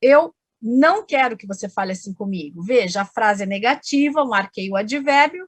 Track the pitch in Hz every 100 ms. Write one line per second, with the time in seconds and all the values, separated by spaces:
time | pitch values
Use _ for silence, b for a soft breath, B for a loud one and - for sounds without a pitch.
0 | 247 285 339 - _ _ 220 247 302 403
1 | 403 277 262 220 196 190 202 196 190 185
2 | - 190 196 185 147 170 180 247 190 196
3 | 196 - 220 202 196 196 226 294 - 277
4 | 285 302 269 208 - - 190 190 214 285
5 | 277 277 302 359